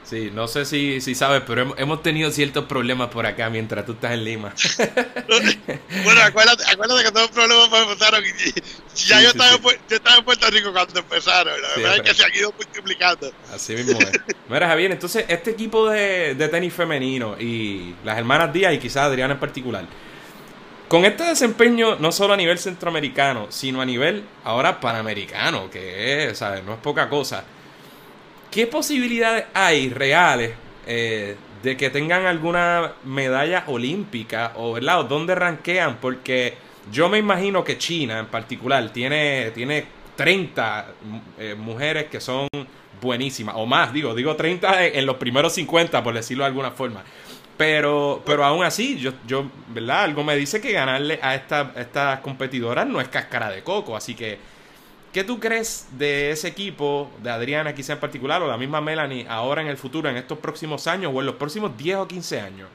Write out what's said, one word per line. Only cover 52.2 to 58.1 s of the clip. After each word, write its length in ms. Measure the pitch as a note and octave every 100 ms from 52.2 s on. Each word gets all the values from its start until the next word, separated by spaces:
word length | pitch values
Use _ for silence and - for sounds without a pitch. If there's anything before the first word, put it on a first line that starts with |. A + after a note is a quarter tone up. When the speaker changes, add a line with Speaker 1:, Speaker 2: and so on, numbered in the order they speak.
| C#3 C3 C3+ B2+ A#2 B2+ B3
Speaker 1:
no 140 | G3
es 80 | B2+
cáscara 420 | C3 - B2 A2
de 120 | F#2+
coco. 320 | D3+ G3+ D#3 G#2+
Así 200 | - A2
que, 240 | A2+ G2+ - - - - - - -
¿qué 100 | F#3
tú 160 | G3 A#3+
crees 460 | A3+ A3+ A3 - -
de 400 | C3 C#3+ C#3+ C#3+
ese 160 | D#3 F3
equipo, 640 | F3 G3+ C#3 C#3+ C#3+ C#3+ -
de 80 | A2+
Adriana 460 | A#2 B2 D3 D3+ C#3+
quizá 180 | C3
en 60 | D3
particular, 420 | D3